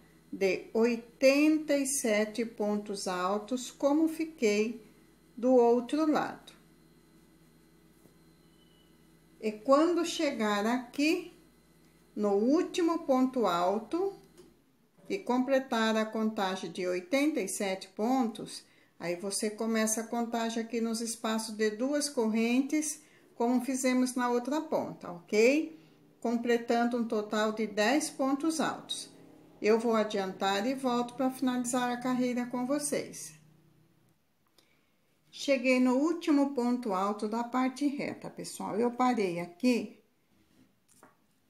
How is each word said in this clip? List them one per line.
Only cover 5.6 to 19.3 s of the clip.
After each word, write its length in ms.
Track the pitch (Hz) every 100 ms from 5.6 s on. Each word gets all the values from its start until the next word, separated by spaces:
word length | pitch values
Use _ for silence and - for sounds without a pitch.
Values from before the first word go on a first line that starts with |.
| 233 240 240 294 311
lado. 440 | 226 - - - - - - - - _ - _ _ _ _ _ _ - _ - _ - - _ _ _ _ _ _ _ - _ -
E 100 | 220
quando 540 | - 269 277 339 339 330
chegar 600 | - 294 233 214 202 214
aqui, 680 | 254 - - 302 359 - - - _ _ _ _ _ _ -
no 180 | 208
último 680 | 202 240 330 359 370 330 330
ponto 460 | 330 254 254 254 202
alto, 680 | 175 180 214 - 330 392 381 - - - _ _ _ _ _ -
e 80 | 196
completar 800 | - 254 254 262 262 226 220 220
a 100 | 220
contagem 680 | 220 220 220 190 190 180
de 160 | 185 180
oitenta 520 | 180 - 269 294 302
e 80 | 190
sete 400 | - 196 190 -
pontos, 760 | - 226 262 226 - - - - _ _ -
aí 160 | 170 175
você 340 | 196